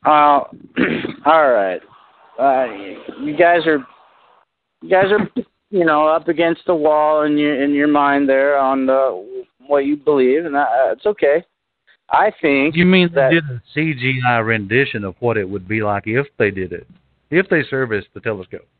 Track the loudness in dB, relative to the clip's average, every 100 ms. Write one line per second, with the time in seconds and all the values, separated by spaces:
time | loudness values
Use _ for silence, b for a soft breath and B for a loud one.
0 | 4 4 4 2 0 -16 -14 -4 -4 -4
1 | -8 -4 2 4 4 2 0 -4 -10 -20
2 | _ _ _ -4 0 0 -2 -8 -16 -16
3 | -16 -12 -10 0 2 2 0 -2 -4 _
4 | _ _ _ _ _ _ _ _ -2 0
5 | 2 0 -2 -8 -10 _ _ -2 2 2
6 | 2 0 -2 -2 -2 -2 -2 0 2 2
7 | 2 2 2 0 0 0 -2 0 2 2
8 | 2 2 2 2 2 2 0 0 0 2
9 | 0 -2 -10 -14 -16 _ -2 0 0 -2
10 | 0 2 4 2 0 -2 0 0 0 0
11 | -4 0 2 0 -2 _ _ _ _ b
12 | _ 0 0 0 0 2 0 2 4 4
13 | 2 2 2 2 -2 -12 _ -6 -4 -4
14 | -4 -2 0 0 0 -2 0 -2 -2 -4
15 | -10 -6 -4 -2 -4 -8 -6 -4 -2 -4
16 | -4 -4 -4 _ -2 -2 -8 -10 -16 -20
17 | _ _ _ -2 0 -2 -2 -4 -4 -4
18 | -8 -12 -8 -8 -10 -16 _